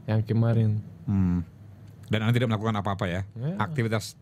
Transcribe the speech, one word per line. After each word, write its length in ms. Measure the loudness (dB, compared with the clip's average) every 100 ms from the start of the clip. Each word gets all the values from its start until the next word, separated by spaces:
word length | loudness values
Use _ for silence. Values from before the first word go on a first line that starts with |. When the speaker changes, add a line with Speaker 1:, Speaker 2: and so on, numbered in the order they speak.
Speaker 1:
yang 160 | -2 0
kemarin. 600 | 2 2 4 4 4 2 -4 -10
Speaker 2:
Hmm. 380 | 0 2 4 2 -2 -12 -20 -20 -20 -20
Dan 160 | -4 0
Anda 140 | 2
tidak 180 | 2 2
melakukan 240 | 0 0 -2
apa-apa 280 | -2 -2 -2
ya? 160 | -2 -4
Speaker 1:
Ya. 240 | -6 -8 -4
Speaker 2:
Aktivitas 600 | -4 0 0 0 -4 -14